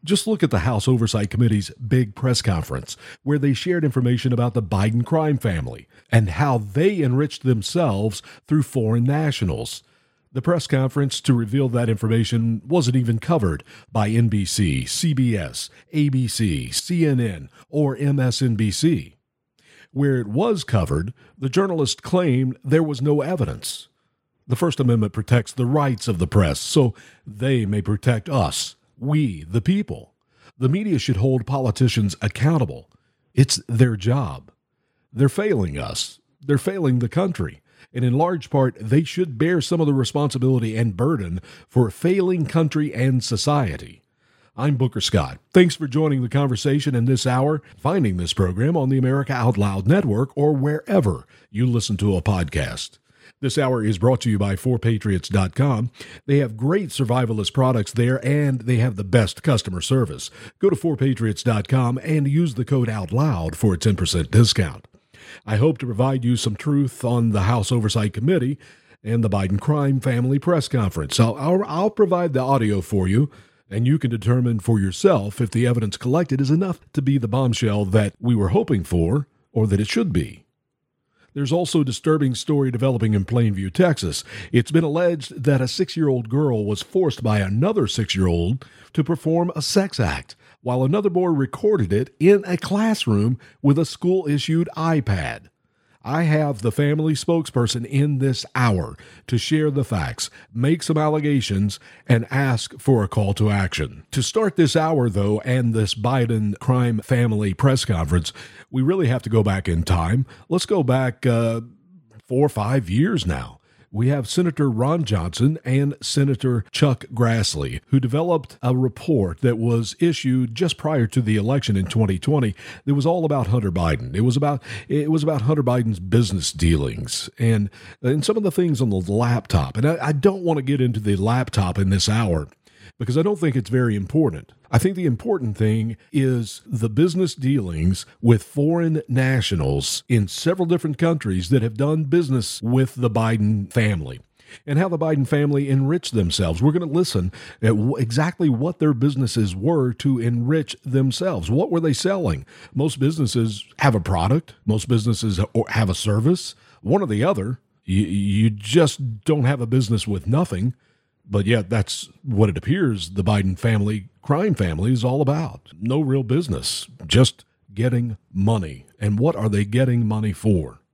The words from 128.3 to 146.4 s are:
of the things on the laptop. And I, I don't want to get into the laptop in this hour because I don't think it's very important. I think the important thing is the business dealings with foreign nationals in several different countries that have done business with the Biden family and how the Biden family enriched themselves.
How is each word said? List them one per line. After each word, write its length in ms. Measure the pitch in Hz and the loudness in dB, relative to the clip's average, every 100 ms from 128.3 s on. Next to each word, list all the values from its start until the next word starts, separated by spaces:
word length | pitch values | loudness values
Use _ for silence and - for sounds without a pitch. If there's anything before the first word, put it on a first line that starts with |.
| 220 | 0
of 60 | |
the 100 | 202 | 0
things 300 | 180 180 139 | 0 0 2
on 80 | 123 | 0
the 60 | 98 | 0
laptop. 840 | 90 101 120 120 - 90 67 - | 0 0 2 0 2 0 0 -2
And 100 | 135 | -2
I, 200 | 165 139 | 0 -2
I 40 | |
don't 300 | 151 196 196 | 2 2 2
want 160 | 175 156 | -2 -2
to 40 | |
get 200 | 131 143 | 0 0
into 180 | 127 107 | 0 0
the 160 | 107 101 | 0 0
laptop 640 | 101 123 127 - 92 87 | 2 0 0 0 0 0
in 100 | 95 | 2
this 220 | 98 - | 2 2
hour 380 | 110 113 82 73 _ _ _ - _ | 0 2 0 -2 _ _ _ -20 _
because 180 | 120 131 | -4 0
I 60 | |
don't 160 | 170 208 | 0 0
think 180 | 160 127 | 0 -2
it's 140 | 104 | 0
very 260 | 127 123 104 | 0 2 0
important. 560 | 95 151 147 78 - _ _ | -2 0 0 -2 -14 _ _
I 60 | 117 | 0
think 200 | 185 185 | 0 0
the 100 | 170 | -2
important 500 | 117 233 214 120 101 | -2 -2 -4 -4 -2
thing 400 | 107 110 110 110 _ | 0 0 -2 -6 _
is 480 | - 135 123 110 - - | -2 0 -2 -4 -10 -8
the 240 | 143 113 | -4 -2
business 440 | 104 175 170 180 | 2 2 2 -2
dealings 680 | - 131 139 95 82 82 95 - _ | -2 0 0 -2 0 0 0 -6 _
with 220 | 120 113 | 4 4
foreign 580 | - 143 143 170 165 156 - | 4 -2 0 2 0 -2 -2
nationals 920 | 123 131 131 - 95 69 69 67 - - | 0 2 0 0 0 0 0 -2 -6 0
in 200 | 120 98 | 0 0
several 380 | - 165 185 175 | -2 -2 -2 0
different 320 | 175 156 139 | 0 -2 -2
countries 500 | 165 165 110 92 87 | 0 0 -2 -4 2
that 140 | 131 | 2
have 160 | 117 107 | 2 -2
done 260 | 139 156 | -2 0
business 560 | 147 170 156 131 107 - | 2 0 2 -2 -2 -6
with 340 | 110 127 131 - | 0 0 0 0
the 120 | 123 | -2
Biden 640 | 110 113 113 104 107 101 | 0 0 2 2 0 0
family 480 | - 107 95 71 64 - _ _ - - | 0 0 0 -6 -12 -20 _ _ -20 -4
and 120 | 143 | -2
how 120 | 190 | 0
the 80 | 165 | -2
Biden 280 | 160 156 131 | 0 0 0
family 440 | 147 147 143 139 | 0 2 0 2
enriched 420 | 135 135 170 - | 0 2 -2 -2
themselves. 480 | 113 87 - | 0 0 0